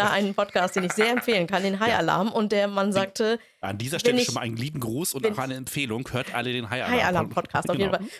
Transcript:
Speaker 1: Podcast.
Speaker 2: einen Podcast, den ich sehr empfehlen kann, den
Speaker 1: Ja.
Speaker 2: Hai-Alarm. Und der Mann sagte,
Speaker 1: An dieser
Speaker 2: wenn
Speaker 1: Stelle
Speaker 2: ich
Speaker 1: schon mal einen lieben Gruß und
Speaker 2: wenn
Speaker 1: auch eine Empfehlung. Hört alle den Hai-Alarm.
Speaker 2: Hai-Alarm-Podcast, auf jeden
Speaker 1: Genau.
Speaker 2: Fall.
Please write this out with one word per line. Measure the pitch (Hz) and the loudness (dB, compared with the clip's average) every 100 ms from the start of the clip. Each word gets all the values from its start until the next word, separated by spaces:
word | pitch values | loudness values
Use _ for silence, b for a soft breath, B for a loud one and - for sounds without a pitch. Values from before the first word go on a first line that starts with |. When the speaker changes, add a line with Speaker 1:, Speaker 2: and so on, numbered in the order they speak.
Speaker 1:
Podcast. | 208 | 4
Speaker 2:
einen | 180 202 196 | 2 2 0
Podcast, | 202 196 185 196 | 0 2 2 0
den | |
ich | 180 | 0
sehr | 214 220 | 2 2
empfehlen | 240 - 208 170 | 2 2 2 2
kann, | 190 | 0
den | 196 196 | 0 0
Speaker 1:
Ja. | |
Speaker 2:
Hai-Alarm. | 226 202 165 156 220 | 2 2 2 2 2
Und | 226 214 | 0 2
der | 208 202 | 2 2
Mann | 196 202 | 2 2
sagte, | 196 196 - 220 226 B B | 2 0 0 0 0 B B
Speaker 1:
An | 95 101 | -6 -4
dieser | 123 | -4
Speaker 2:
wenn | 156 | 0
Speaker 1:
Stelle | 240 247 | 2 4
Speaker 2:
ich | 240 | 2
Speaker 1:
schon | 120 | 0
mal | |
einen | 117 113 | -4 -4
lieben | 143 151 | -6 -4
Gruß | 117 123 185 | -4 -2 -4
und | 135 | 0
Speaker 2:
wenn | 214 | -2
Speaker 1:
auch | 208 | -2
eine | 131 131 | -4 -6
Empfehlung. | 127 147 131 110 123 | -6 -4 -2 -4 -4
Hört | 123 - 120 | -4 -4 -4
alle | 120 | -2
den | 123 110 | -4 -4
Hai-Alarm. | 123 123 247 | -4 0 0
Speaker 2:
Hai-Alarm-Podcast, | 180 175 160 180 - 139 160 | 2 0 -2 -4 -2 -2 -2
auf | 170 | 0
jeden | 196 | 0
Speaker 1:
Genau. | 180 | -2
Speaker 2:
Fall. | 202 | -4